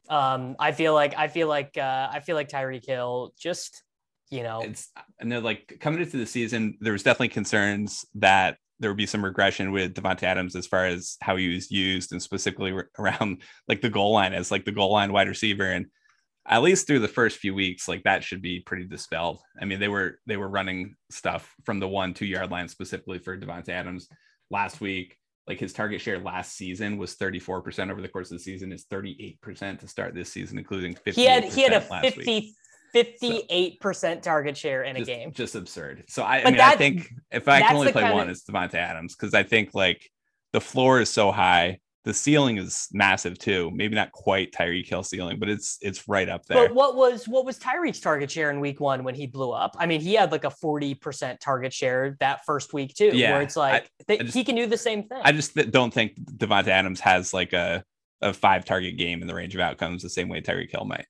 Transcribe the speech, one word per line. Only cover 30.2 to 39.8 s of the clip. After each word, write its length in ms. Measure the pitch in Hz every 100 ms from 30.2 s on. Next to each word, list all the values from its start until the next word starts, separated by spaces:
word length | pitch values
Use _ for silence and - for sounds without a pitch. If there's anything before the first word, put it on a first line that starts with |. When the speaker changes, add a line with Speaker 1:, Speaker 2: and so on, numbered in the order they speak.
| -
Speaker 2:
season, 280 | 98 98 101
including 360 | 98 98 90 87 -
Speaker 1:
He 200 | - 254
had, 180 | 254
he 200 | 208 262
had 100 | 262
a 80 | 220
Speaker 2:
fifty-eight 0 |
percent 100 | -
last 120 | 180
week. 100 | 262
Speaker 1:
fifty, 420 | - 240 220 214 _ _ _ _
fifty-eight 840 | 240 233 - 240 226 - 180 180 -
percent 440 | 202 175 170 170
target 320 | 175 156 143 139
share 280 | 151 131
in 120 | 131 131
a 40 |
Speaker 2:
Just, 100 | 117
Speaker 1:
game. 220 | 120 143
Speaker 2:
just 240 | 139 117 110
absurd. 480 | 87 - 73 69 -
So 140 | -
I, 160 | - 131
I 60 |
Speaker 1:
But 80 | 254
Speaker 2:
mean, 100 | -
I 80 | 269
Speaker 1:
that, 80 | 294
Speaker 2:
think 340 | 143 175 - - _
if 160 | 120 -
I 140 | 139
can 0 |
Speaker 1:
that's 120 | 214
Speaker 2:
only 140 | 147 139
Speaker 1:
the 60 |
Speaker 2:
play 100 | 117
Speaker 1:
kinda 120 | - 98
Speaker 2:
one, 140 | 90
it's 140 | 90
Davante 320 | - 101 90 85
Adams, 400 | 87 82 85 -
'cause 180 | 104
I 80 | 104
think, 320 | 98 113 104
like, 340 | 101